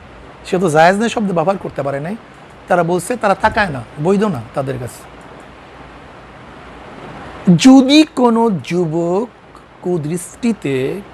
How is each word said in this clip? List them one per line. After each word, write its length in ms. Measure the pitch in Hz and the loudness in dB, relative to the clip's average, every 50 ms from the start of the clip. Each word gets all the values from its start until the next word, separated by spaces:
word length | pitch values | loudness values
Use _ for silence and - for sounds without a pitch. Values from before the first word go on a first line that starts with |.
| - - - - - - - - - | -20 -20 -20 -20 -20 -20 -20 -20 -8
সে 140 | - - 180 | -4 -2 -2
তো 100 | 190 180 | 0 2
জায়েজ 260 | 143 156 160 175 196 202 | 4 6 6 6 4 2
নেই 120 | 233 226 | 0 -2
শব্দ 220 | - 247 214 196 | -2 -2 -4 -2
ব্যবহার 260 | 190 165 156 175 196 180 | -2 -2 0 -2 -2 -4
করতে 260 | - 170 - - 135 | -6 -10 -8 -8 -6
পারে 160 | 139 139 139 | -6 -6 -6
নাই, 160 | 147 165 208 233 - - - - - - - - - - | -6 -8 -10 -12 -14 -18 -20 -20 -20 -20 -20 -14 -6 -2
তারা 160 | 190 175 170 | 0 0 2
বলছে 320 | 165 180 180 - - 247 | 0 0 -2 -2 -4 -6
তারা 200 | 233 - 208 190 | -2 0 0 0
তাকায় 340 | - - 220 - 226 208 185 | 0 0 0 0 0 -2 -2
না, 120 | 143 123 113 - - 151 147 | -4 -8 -12 -12 -10 -4 -2
বৈধ 200 | 175 202 202 214 | 0 0 2 0
না 180 | 214 170 120 107 - - | 0 -2 -4 -8 -8 -8
তাদের 220 | 147 139 131 135 123 | -6 -6 -6 -6 -8
কাছে। 320 | 123 110 - - - - - - - - - - - - - - - - - - - - - - - - - - - - - - - - - - - - - - - - - - - - - - - - - - - - 175 156 | -10 -12 -14 -16 -20 -20 -20 -20 -20 -20 -20 -20 -20 -20 -20 -20 -20 -20 -20 -20 -20 -20 -20 -20 -20 -20 -20 -20 -20 -20 -20 -20 -20 -20 -20 -20 -20 -20 -20 -20 -20 -20 -20 -18 -18 -18 -18 -18 -18 -18 -18 -2 2 2 4 6
যদি 480 | - 262 262 269 262 262 285 302 311 302 - | 8 8 8 8 6 6 6 4 4 4 2
কোনো 340 | - 247 240 226 226 233 233 196 156 117 | 0 2 2 4 2 2 2 0 -2 -4
যুবক 640 | - 170 175 180 160 151 170 170 170 180 190 240 233 - - - - - - - - - - | -4 -4 -2 -2 -2 -2 -2 -2 -2 -2 -2 -4 -6 -10 -18 -20 -20 -20 -20 -20 -20 -20 -10
কুদৃষ্টিতে 1200 | - 185 180 170 139 147 170 180 - - - - - 233 226 - - 143 139 131 131 147 - 196 202 - | -6 -4 -4 -4 -4 -4 -6 -8 -8 -12 -10 -6 -4 -4 -4 -2 -4 -4 -2 -2 -2 -4 -6 -8 -12 -12